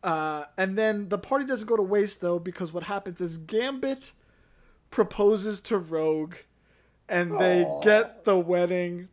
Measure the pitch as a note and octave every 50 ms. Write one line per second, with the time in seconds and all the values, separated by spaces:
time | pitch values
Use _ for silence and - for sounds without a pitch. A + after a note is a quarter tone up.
0 | - F#3+ E3 D#3 D#3 D#3 D3+ D3+ D3 - _ - F#3+ F#3+ F#3+ G#3 A3 A3 G#3+ G#3
1 | G#3 F#3 F#3+ G#3 - - C4+ C#4 C#4+ C4 C4+ A3+ G#3+ G#3+ A#3 A3 G3+ F#3 G3+ G#3
2 | G3+ G#3 - - - F3 F3 F3 E3+ F#3 F3 - F#3 D#3+ D#3 F3 D#3+ - G3+ G3
3 | G3 G3 F3 - F3+ E3+ D#3+ E3 D#3+ D#3 - A3 A#3+ C4 C#4 C4 C4 C4+ C4+ C4+
4 | - - - _ _ _ _ _ _ _ _ _ _ _ _ _ _ _ - -
5 | G#3+ - - - G#3 G#3 G#3+ G#3 F#3 G#3+ G#3 F#3+ - - A#3 G3+ F3 D#3+ E3 D#3+
6 | D#3 D#3+ D#3 D#3 D#3 D#3+ E3+ - - _ _ _ _ _ _ _ _ _ _ _
7 | _ - - F3+ F3 F3 G3+ G3+ F#3 F3+ F3+ F3+ F3 D#3+ - - - G#3+ G#3+ G#3+
8 | A3+ A3+ - - - - G3 F#3 F3 E3 F3+ F3 F3 F3 F#3 F3+ F3 F3 F3 F3
9 | F3+ F#3+